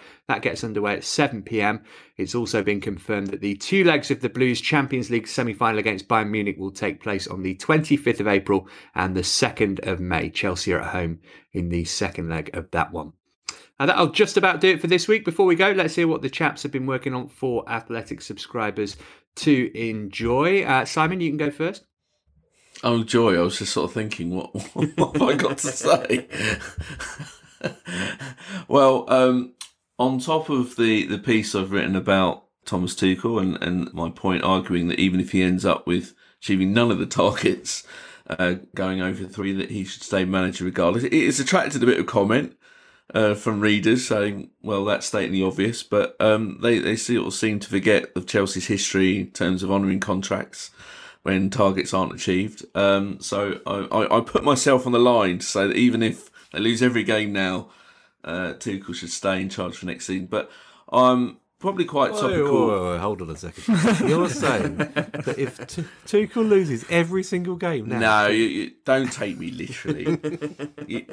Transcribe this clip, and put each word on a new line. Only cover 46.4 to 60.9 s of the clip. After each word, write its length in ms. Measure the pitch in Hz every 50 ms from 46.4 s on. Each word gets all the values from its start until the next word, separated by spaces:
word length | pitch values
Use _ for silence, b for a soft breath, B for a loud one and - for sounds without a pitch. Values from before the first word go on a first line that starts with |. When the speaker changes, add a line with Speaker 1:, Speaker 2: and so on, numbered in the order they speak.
| 110 101 - -
Speaker 2:
they, 160 | - 120 117 101
they 200 | - 82 110 110
sort 280 | - - 123 110 -
of 80 | - 98
seem 260 | - - 110 107 104
to 80 | 104 -
forget 420 | - 98 95 110 104 80 - - - 90
of 100 | 90 -
Chelsea's 400 | - 107 98 92 - 92 90 -
history 540 | 110 98 - - - 95 95 95 92 104
in 100 | 95 -
terms 320 | - - 90 87 92 90 95
of 80 | 95
honouring 300 | 98 98 98 98 92 98
contracts 720 | - - 98 95 95 - 98 98 - - - - - - B B B B B B B B B B B
when 260 | - 95 95 95 98
targets 440 | 98 123 107 98 95 95 - - -
aren't 200 | 95 92 69 -
achieved. 520 | - - - 92 92 98 107 - - - - -
Um, 440 | - 101 98 98 98 101 101 95 -
so 400 | - - - 101 101 101 - - -
I, 140 | - 98 101 92 -
I, 260 | - 107 107 - - 117
I 40 |
put 220 | 117 - - - 127
myself 420 | 143 143 127 - 147 135 127 127
on 60 | 127
the 80 | 123 117
line 400 | 120 123 120 117 104 92 90 90
to 60 | -
say 220 | - - 101 98 101
that 100 | - -
even 260 | 120 123 120 113 113
if 260 | 110 - - - - _ B B B
they 80 | B 80
lose 240 | 104 117 117 113 127
every 200 | 127 117 117 101
game 280 | 101 113 107 107 104
now, 380 | 101 98 95 92 92 90 90 b b b b b b b b b b b -
uh, 280 | - 82 90 92 85 71
Tuchel 400 | - - 120 101 98 98 - 87
should 160 | - - 85
stay 320 | - - - 98 95 92
in 60 | 95 95
charge 300 | - - 95 90 85 -
for 80 | -
next 200 | 92 - - -
season. 220 | - 95 95 92 92
But 220 | 107 107 - B B B B B B B B
I'm 480 | B